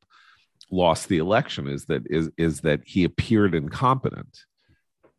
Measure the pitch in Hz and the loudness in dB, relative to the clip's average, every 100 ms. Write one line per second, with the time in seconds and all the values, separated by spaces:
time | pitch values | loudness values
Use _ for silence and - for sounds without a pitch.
0 | _ _ _ _ _ _ - 92 87 80 | _ _ _ _ _ _ -6 2 2 2
1 | - 87 85 113 143 - 69 71 - 69 | 0 0 2 0 0 -6 -6 -8 -4 -4
2 | 60 78 80 - 82 73 78 73 - 98 | -2 -2 -2 0 -2 0 0 -2 -2 0
3 | 85 - - 110 101 85 73 - 127 131 | 0 0 0 2 4 0 -4 -2 0 0
4 | - - - - _ _ _ _ _ _ | -4 -8 -18 -20 _ _ _ _ _ _
5 | _ | _